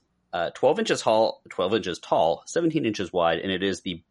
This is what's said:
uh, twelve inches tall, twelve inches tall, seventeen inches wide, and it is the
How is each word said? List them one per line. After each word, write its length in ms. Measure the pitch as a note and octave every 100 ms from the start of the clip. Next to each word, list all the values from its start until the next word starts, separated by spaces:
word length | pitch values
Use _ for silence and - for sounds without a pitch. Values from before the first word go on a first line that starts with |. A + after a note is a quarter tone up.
| _ _ _
uh, 160 | F2 E2+
twelve 260 | - B2+ E3
inches 220 | - C#3
tall, 380 | - A2 A2+ - -
twelve 240 | - G#2+
inches 260 | A2 F#2+ E2
tall, 440 | - D3 E2 - -
seventeen 400 | E3+ E3+ D#3 B2+
inches 280 | G#2 F2+
wide, 260 | F2 E2 E2+
and 100 | F#2+
it 100 | F#2
is 160 | G2 F2+
the 240 | G2 E2 -